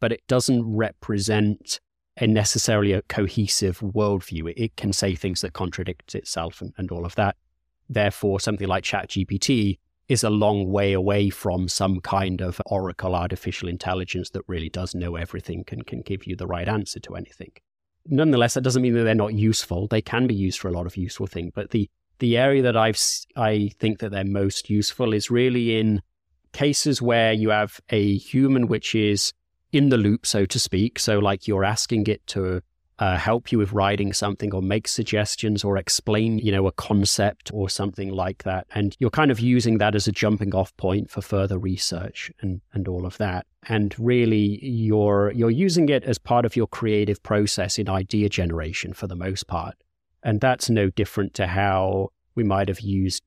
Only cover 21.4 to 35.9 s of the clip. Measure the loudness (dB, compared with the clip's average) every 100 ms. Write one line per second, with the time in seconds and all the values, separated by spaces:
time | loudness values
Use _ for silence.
21.4 | -8 -8 -4 -2 -2 _ _ -2 2 4
22.4 | 4 4 4 4 2 2 -2 -4 -8 -2
23.4 | 2 2 0 -2 -2 -2 -4 -4 -2 0
24.4 | 0 -2 -2 0 0 -2 0 0 0 2
25.4 | 2 2 0 2 2 0 -2 _ _ _
26.4 | _ -2 0 2 0 0 2 4 4 4
27.4 | 2 2 0 -6 -2 2 2 2 0 2
28.4 | 4 4 2 0 0 0 2 2 -2 -6
29.4 | _ _ _ 4 6 6 4 0 0 0
30.4 | 0 0 -2 0 0 0 0 2 2 0
31.4 | -2 0 0 0 0 0 0 -2 -4 -4
32.4 | -2 -4 -6 _ _ -2 0 0 0 -2
33.4 | 0 0 2 2 2 2 -2 -2 -4 -4
34.4 | -4 -2 0 -2 -2 -4 -2 0 0 -2
35.4 | -2 0 0 -2 0